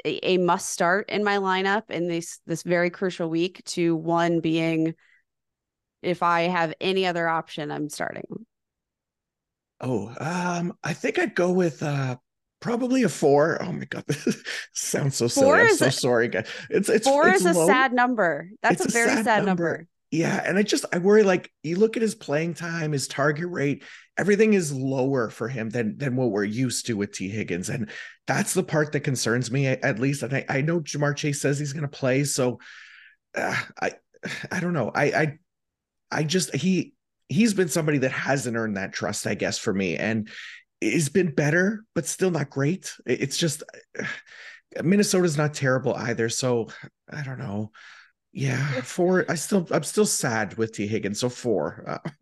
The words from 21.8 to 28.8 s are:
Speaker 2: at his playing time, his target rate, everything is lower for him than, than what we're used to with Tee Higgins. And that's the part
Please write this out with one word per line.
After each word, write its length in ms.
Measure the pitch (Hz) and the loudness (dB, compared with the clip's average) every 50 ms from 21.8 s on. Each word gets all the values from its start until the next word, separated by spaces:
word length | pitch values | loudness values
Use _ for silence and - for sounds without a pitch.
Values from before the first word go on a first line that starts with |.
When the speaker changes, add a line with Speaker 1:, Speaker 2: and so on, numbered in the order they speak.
| 214 220 220 | 2 2 2
Speaker 2:
at 60 | 262 | 2
his 140 | 226 214 - | -2 -2 -2
playing 400 | - - - 139 151 160 170 165 | -4 -6 -2 -2 0 0 -2 -4
time, 380 | - 165 170 165 170 160 151 151 | -6 -6 -6 -6 -4 -2 -2 -2
his 140 | 139 127 - | -2 -4 -4
target 420 | - - 135 151 156 147 175 180 | -2 0 2 2 2 0 -4 -6
rate, 340 | 175 - 143 143 135 - - - - - - _ _ - | -4 -2 -2 -2 -2 -4 -8 -14 -20 -20 -20 _ _ -2
everything 380 | 151 180 208 190 220 220 208 | 2 4 4 6 6 6 6
is 160 | 196 175 147 143 | 4 4 2 -2
lower 560 | 131 131 135 135 135 127 139 139 135 117 104 | -4 -2 -2 0 0 2 2 2 2 0 0
for 180 | - - 120 113 | -2 -4 -6 -6
him 220 | 131 120 110 113 | -4 -4 -6 -4
than, 280 | 104 120 117 107 104 113 | -2 -2 -2 -2 -2 -4
than 160 | 139 139 123 | -4 -2 0
what 160 | 127 131 120 | 0 0 2
we're 120 | 98 104 101 | 2 2 0
used 440 | 101 110 120 131 123 113 - - - | 0 0 0 -2 -2 -2 -4 -4 -2
to 100 | 117 101 | -2 -2
with 140 | 101 101 | -2 -4
Tee 180 | - - 95 92 | -4 -6 -8 -6
Higgins. 400 | 101 107 98 76 90 87 95 - | -4 -4 -4 -2 -4 -4 -4 -4
And 220 | 143 143 107 104 - - - - - _ _ | -6 -6 -6 -8 -10 -12 -16 -16 -18 _ _
that's 300 | - 131 185 208 - - | -4 -2 -2 -2 -2 -2
the 80 | 180 180 | -2 -2
part 300 | - - 156 | 0 0 0